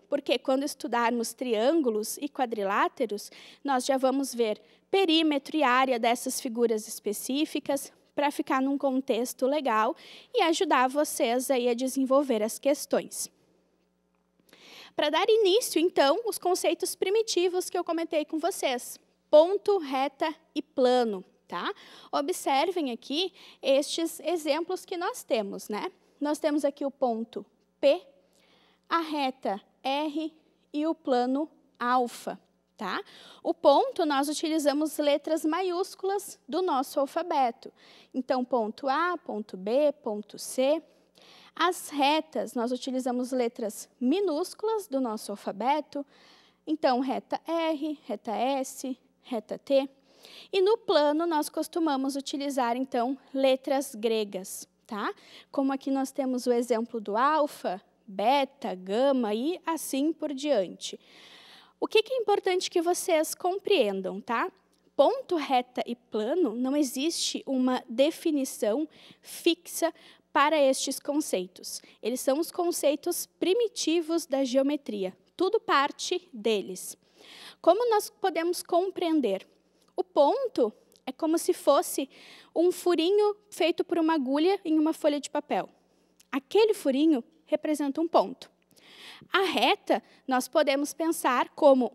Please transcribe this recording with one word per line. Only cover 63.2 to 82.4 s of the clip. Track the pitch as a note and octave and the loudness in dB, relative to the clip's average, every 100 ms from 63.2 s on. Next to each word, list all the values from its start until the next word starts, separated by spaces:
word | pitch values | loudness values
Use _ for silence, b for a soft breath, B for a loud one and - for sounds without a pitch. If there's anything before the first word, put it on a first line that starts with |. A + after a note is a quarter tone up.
| D#4+ | 0
compreendam, | - F4 G4 - F#4+ G#3 G3 F#3 F#3+ | -4 -4 -4 0 2 2 0 -6 -8
tá? | B3 A#3+ F4+ _ _ _ _ | -4 -4 -4 _ _ _ _
Ponto, | - C#4+ C5 - E4+ | 2 2 2 -2 -4
reta | C4+ B3+ B3+ - - | 0 0 0 -6 -8
e | A#3+ | -8
plano, | _ G#3+ G#3+ F4 C#4+ | _ -4 -2 0 0
não | A3+ C4 C#4+ | 0 -2 0
existe | C4+ B3+ D#4 - - - - | 0 -2 -4 -4 -6 -6 -4
uma | C4 B3+ B3+ - | 0 0 0 -4
definição | A3+ C#4+ - E4+ D4 C4 - A3 B3 D#4 B B B | 2 2 2 -2 -2 -2 -2 -2 0 -4 B B B
fixa | - - E4+ E4 - - E4 - B B _ | -20 -4 -2 -2 -6 -4 -4 -4 B B _
para | D#4 D4 D#4 | 2 4 4
estes | C4+ C4+ - C4+ | 4 2 -2 -6
conceitos. | - D4 - A#3+ F#3 - - - B B | -4 -2 -2 -4 -4 -12 -14 -14 B B
Eles | G#3+ B3 | -6 -2
são | - C#4 | 0 0
os | E4 | -2
conceitos | - F4 - D4 D4 F4 - | -2 -2 0 0 0 -2 -4
primitivos | - - E4 G#4+ A#4 - - E4+ D#4 E4+ - | -6 -4 0 2 0 -2 0 0 2 -2 -2
da | C4+ | -2
geometria. | C4+ C4 C4+ D4 - G#3 F#3 - _ | 2 2 2 0 -4 -6 -6 -8 _
Tudo | - F#4 G#4+ | -2 0 0
parte | - D4+ C#4+ - - F4+ - | 2 2 2 -2 -6 -6 -6
deles. | A#3 A3+ G#3 F#3 F3+ - - B B B B B B | -4 0 0 -2 -10 -12 -16 B B B B B B
Como | - F#4+ B4 | 4 4 4
nós | G#4+ - | 2 0
podemos | _ F#4+ E4+ E4+ F4+ | _ -2 0 -2 -4
compreender? | - F4 F#4+ F4+ E4+ D#4+ A#3 F#3+ - _ _ _ _ | 0 0 0 -2 0 2 2 -2 -6 _ _ _ _
O | - | -8
ponto | - E4+ C#4+ A#4 B4 - A3 - _ _ - | -4 4 4 4 -2 0 0 -2 _ _ -12
é | |
como | - D#4+ E4 | -4 0 0
se | - | 0
fosse | E4+ - C#4+ F4+ - C#4 B B B | 0 4 4 2 -4 -6 B B B